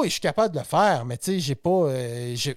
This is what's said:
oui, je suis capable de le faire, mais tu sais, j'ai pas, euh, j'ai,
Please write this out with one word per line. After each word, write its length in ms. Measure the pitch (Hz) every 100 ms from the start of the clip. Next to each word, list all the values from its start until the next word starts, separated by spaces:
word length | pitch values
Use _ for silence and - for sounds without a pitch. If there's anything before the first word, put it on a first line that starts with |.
oui, 60 | 208
je 40 |
suis 100 | -
capable 320 | 170 147 220
de 60 | 156
le 60 | 120
faire, 400 | 151 208 156 120
mais 120 | 120
tu 140 | -
sais, 80 | 190
j'ai 160 | 143 131
pas, 140 | 170
euh, 640 | 185 156 131 120 120 120 120
j'ai, 200 | 143